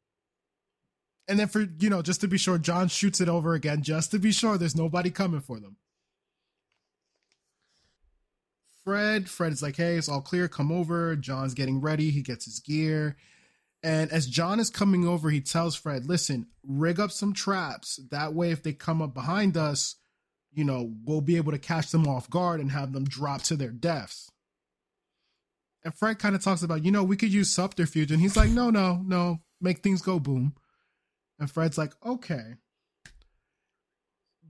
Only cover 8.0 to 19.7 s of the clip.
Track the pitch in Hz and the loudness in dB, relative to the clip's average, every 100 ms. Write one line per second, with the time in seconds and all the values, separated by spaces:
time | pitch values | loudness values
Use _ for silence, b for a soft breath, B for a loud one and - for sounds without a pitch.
8 | _ _ _ _ _ _ _ _ 185 202 | _ _ _ _ _ _ _ _ -2 0
9 | 214 214 185 - 165 143 147 139 170 170 | 2 0 -2 -4 -2 -2 -4 0 0 0
10 | 151 143 139 175 175 - 147 170 165 170 | 0 -4 -2 -2 -2 0 0 0 0 0
11 | 165 156 135 131 135 123 131 135 151 156 | 0 -2 -4 -4 -4 -2 -2 0 0 0
12 | 156 143 131 117 - - - 151 156 156 | 2 0 -2 -8 -10 -12 -4 -2 0 0
13 | 151 143 b b b b b b 165 156 | -2 -6 b b b b b b -2 0
14 | 156 160 127 127 170 214 220 - 202 185 | 2 0 0 0 0 0 0 2 4 4
15 | 175 175 156 151 135 165 170 151 156 139 | 4 2 2 0 0 0 0 -2 -6 -6
16 | 131 175 - 131 113 _ 139 139 160 170 | -2 -2 0 -4 -6 _ -6 0 0 0
17 | 208 - 202 196 - 190 160 123 - - | -2 -2 -4 -2 -2 -2 -2 -8 -10 -12
18 | 131 143 151 160 175 160 156 143 - 160 | -8 -4 -2 0 0 0 -4 -6 -2 -2
19 | 151 127 123 190 202 165 151 | -2 -4 -2 2 2 2 0